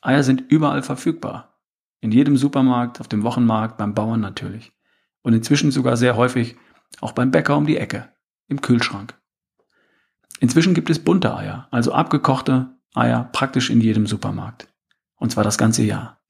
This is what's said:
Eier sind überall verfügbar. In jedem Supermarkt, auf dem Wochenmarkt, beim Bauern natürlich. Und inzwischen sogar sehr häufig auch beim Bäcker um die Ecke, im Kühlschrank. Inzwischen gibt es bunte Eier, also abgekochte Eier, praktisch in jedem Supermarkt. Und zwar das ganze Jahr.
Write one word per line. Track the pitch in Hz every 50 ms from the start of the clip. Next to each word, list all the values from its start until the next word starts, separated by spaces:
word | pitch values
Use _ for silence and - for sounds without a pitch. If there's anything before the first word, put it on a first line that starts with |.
Eier | - - 131 143 143
sind | 127 131 131 - -
überall | - 156 156 143 139 139 135
verfügbar. | - 135 - - 170 156 - - - - 113 - _ _ _ _ _ _ _ _ _ _ _
In | - 110 107
jedem | 120 143 143 147
Supermarkt, | 127 135 143 139 139 131 131 127 120 120 120 120 -
auf | 127 -
dem | - 107 104
Wochenmarkt, | 113 120 - 123 117 110 110 110 110 - -
beim | 107 104 101
Bauern | 107 104 110 113 113
natürlich. | 107 98 98 - - - 98 110 - - _ _ _ _ _ _ _ _ _ _ _
Und | 120 113
inzwischen | 113 113 - 151 143 - 151
sogar | 127 131 127 127 123
sehr | 117 120 127 120
häufig | - 120 127 127 127 117 117 - _ _ _ _ _ _ _ - -
auch | - - -
beim | - 123 131
Bäcker | 131 160 156 - 143
um | 151 151
die | 151 151 -
Ecke, | - - - - - - _ _ _ _ _ _ _ _
im | 147 139
Kühlschrank. | - - 127 117 - - - 101 101 120 - _ _ _ _ _ _ _ _ _ _ _ _ _ _ _ _ _ _ _ _ _ _ _ - -
Inzwischen | - 123 120 156 165 185 180
gibt | 165 156 -
es | 160 151 -
bunte | - 175 190 - 107 -
Eier, | - - - - 127 - _
also | - 120 117 123 -
abgekochte | 135 160 156 - 147 - - 135 127 - - 135 127 127 127 - _ _ _ _
Eier, | 123 120 120 120 120 123 - -
praktisch | - 135 131 - 131 123 -
in | 117 117
jedem | 110 113 107 107 107
Supermarkt. | 104 107 104 - 104 101 101 98 110 - _ - _ _ _ _ _ _ _ _ _ _
Und | _ - 233 -
zwar | - 107
das | 107 107 -
ganze | 123 110 110 - 117
Jahr. | 107 101 98 104 - - _ _ _